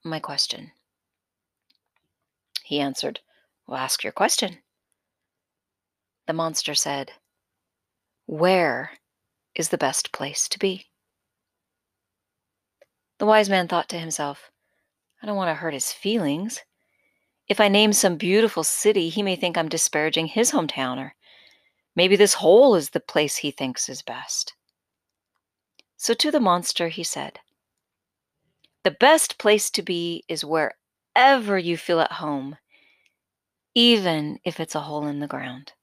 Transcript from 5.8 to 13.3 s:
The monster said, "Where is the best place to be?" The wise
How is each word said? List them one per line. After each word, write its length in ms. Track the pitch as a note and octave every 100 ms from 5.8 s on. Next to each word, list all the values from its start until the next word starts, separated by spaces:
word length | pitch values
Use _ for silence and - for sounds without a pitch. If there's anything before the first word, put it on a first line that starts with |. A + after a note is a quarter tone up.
| _ _ _ _ -
The 80 |
monster 420 | D#3+ E3 D3+ - C#3+
said, 380 | D3+ C#3 C3+ - _ _ _ _ _ _ _ _ _ _ -
"Where 720 | D#3 F3+ F#3+ D#3+ A#2+ C3+ - _ _ _ _ _ -
is 140 | D#3+
the 80 | E3
best 340 | C#3 - -
place 380 | - C#3 D3 -
to 100 | -
be?" 300 | G3 F#3+ - _ _ _ _ _ _ _ _ _ _ _ _ _ _ _ _ _ _ _ _ _ _ _
The 60 |
wise 240 | G#3